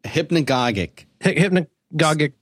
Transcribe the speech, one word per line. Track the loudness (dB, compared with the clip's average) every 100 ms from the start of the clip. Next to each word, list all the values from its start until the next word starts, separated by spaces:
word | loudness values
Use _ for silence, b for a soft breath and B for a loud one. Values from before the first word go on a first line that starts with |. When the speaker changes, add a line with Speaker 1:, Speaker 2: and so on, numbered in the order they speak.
Speaker 1:
Hypnagogic. | -4 -4 0 0 0 0 0 -2 -6 -10 -20 _
Speaker 2:
Hy-, | 0
hypnagogic. | 2 2 0 -2 _ _ -2 0 2 -2 -4